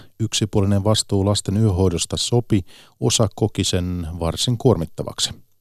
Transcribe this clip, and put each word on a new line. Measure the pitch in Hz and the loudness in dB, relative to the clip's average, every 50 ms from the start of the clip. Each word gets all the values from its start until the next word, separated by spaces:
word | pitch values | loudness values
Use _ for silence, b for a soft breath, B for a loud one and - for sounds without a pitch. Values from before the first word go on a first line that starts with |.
| - - _ - | -6 -12 _ -6
yksipuolinen | 113 107 - - 113 104 - 107 98 98 104 98 95 | -6 -4 -2 -2 -2 0 0 0 2 2 2 2 2
vastuu | 107 110 - - - 104 98 95 | 2 0 0 0 -2 0 0 2
lasten | 101 104 - - - 95 104 | 2 0 0 -2 -2 0 2
yöhoidosta | 113 110 92 87 95 92 87 80 - - - 85 | 2 2 2 4 2 2 2 0 -4 -4 -4 -4
sopi, | - - 120 123 - - 120 98 92 b b b b b b b | -2 0 0 0 0 2 0 0 0 b b b b b b b
osa | 123 123 - - 117 98 - | -2 -2 2 2 0 0 0
koki | - 110 98 - - 90 | 0 -2 -2 0 -2 -2
sen | - - 92 87 90 90 87 85 78 85 87 | 0 0 -2 -2 -2 -4 -4 -6 -6 -6 -4
varsin | 82 82 80 - - 127 123 107 | -4 -4 -2 -2 -2 -2 -2 2
kuormittavaksi. | - 131 104 85 80 - - - 73 - - - - - - - - _ _ _ | 4 4 4 4 2 -6 -6 -10 -10 -10 -6 -6 -6 -6 -6 -10 -20 _ _ _